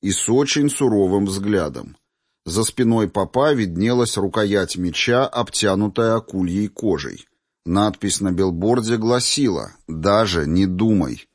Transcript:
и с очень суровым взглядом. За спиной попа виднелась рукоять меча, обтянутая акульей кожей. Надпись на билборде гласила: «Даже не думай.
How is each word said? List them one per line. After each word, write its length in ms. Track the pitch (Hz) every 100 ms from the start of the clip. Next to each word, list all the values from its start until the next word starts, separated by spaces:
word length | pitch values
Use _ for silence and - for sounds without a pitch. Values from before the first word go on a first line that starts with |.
и 100 | 98
с 180 | 95 -
очень 400 | 123 143 151 143
суровым 560 | - 135 104 95 98 98
взглядом. 720 | 98 101 101 78 62 50 - _ _ _ _ -
За 180 | 90
спиной 440 | 110 - 120 113 101
попа 460 | 101 92 123 147
виднелась 640 | 139 101 85 107 123 117 -
рукоять 600 | 98 110 104 101 87 90
меча, 500 | 90 82 - 120 135
обтянутая 880 | 120 117 - 104 95 104 98 113 113
акульей 540 | - 95 90 95 104
кожей. 580 | - 107 80 71 50 - _ _ _ 85
Надпись 560 | 90 107 98 104 -
на 100 | 101
билборде 680 | 90 95 85 101 120 110 117
гласила: 760 | 110 123 - - 131 82 52 - -
«Даже 600 | 80 87 104 110 87 73
не 180 | 85 95
думай. 640 | 90 110 104 69 55 -